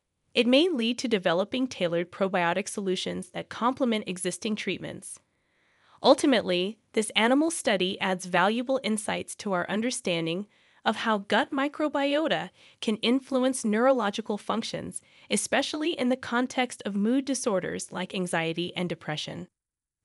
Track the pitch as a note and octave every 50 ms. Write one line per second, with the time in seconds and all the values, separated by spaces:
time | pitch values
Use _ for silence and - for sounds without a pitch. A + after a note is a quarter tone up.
0 | _ _ _ _ _ _ _ - A#3+ A#3 B3+ C#4 E4 F#4+ E4+ A#3+ A3 A3+ B3 A#3
1 | - B3 A#3 G3 F3+ F#3 E3 F3+ G3+ G3 - B3 C4 B3+ - - F#3 E3+ E3+ E3+
2 | F3+ E3+ - - G3 G3 F#3 F#3 F3 E3+ E3+ F#3 G3+ - - - G3 F#3+ F#3 F#3
3 | - F3+ F3 F3+ F#3 - - F3 E3 - - - A3 A#3+ C4+ - C#4+ A#3+ A3 G#3+
4 | - - F#3 F3+ - F#3 F3 - - A3+ G#3 G3+ - - F3 - D#3+ D#3 - -
5 | - - - - _ _ _ _ _ _ _ _ _ _ _ _ _ _ _ -
6 | - G#3+ C#4+ - - D4+ C4 G#3 E3+ F#3 F3+ F3 F3+ G3 A3 - _ _ - A3
7 | G#3+ - - G3+ G#3+ A#3 B3+ C#4+ D#4 E4 D#4+ - - C4 G#3+ F#3 F#3 F#3 F#3+ -
8 | - G3 F#3 F3+ - F3+ F3 F3 F3 G3+ A3 A#3+ B3+ B3 C4+ C4 - G3+ A3 G#3
9 | - - F#3 F3 - - - - - G#3 F#3+ F3 F3 - F#3 G#3 A3 B3+ B3 -
10 | - G3+ F3 E3 E3 D#3+ E3 F#3 G#3 - _ _ _ _ _ _ _ A3 A3 G#3+
11 | - A3+ A3 G#3 G3+ - - G#3+ C#4+ - D#4 C4+ C4+ D4 C#4+ - D#4 D4+ D4 C#4+
12 | C#4 C#4+ C#4+ D4 D#4+ C#4+ F#3+ D#3 E3 F3+ - _ - - - _ - - G#3+ G#3
13 | - G#3+ B3 C4+ C4 - C4+ B3+ B3 C4 C4 - - A3 G3+ G#3+ A#3+ C4+ C4+ B3
14 | G#3+ G3+ G3+ - G#3+ - G#3+ G3+ - - G3 - - - - D#3+ - F3 F#3 -
15 | - _ _ - - _ - G#3 - - - A#3 C#4 - - D#4 D#4 E4 E4+ -
16 | B3+ B3 B3+ B3+ - - - A#3+ B3+ B3 - - B3 B3 - - - G#3 G3 G3+
17 | G3+ A3 B3 C#4 C4+ C#4 C4+ - - B3 G3+ F#3 F3 D#3 E3 F#3 - - - F3+
18 | F#3 - - G3+ F#3 F3 - E3+ E3 E3 E3 E3+ F3 F3 - - F3+ E3+ E3+ -
19 | - - D3+ D3+ - - - E3+ F3+ - _ _ _ _ _ _ _ _ _ _
20 | _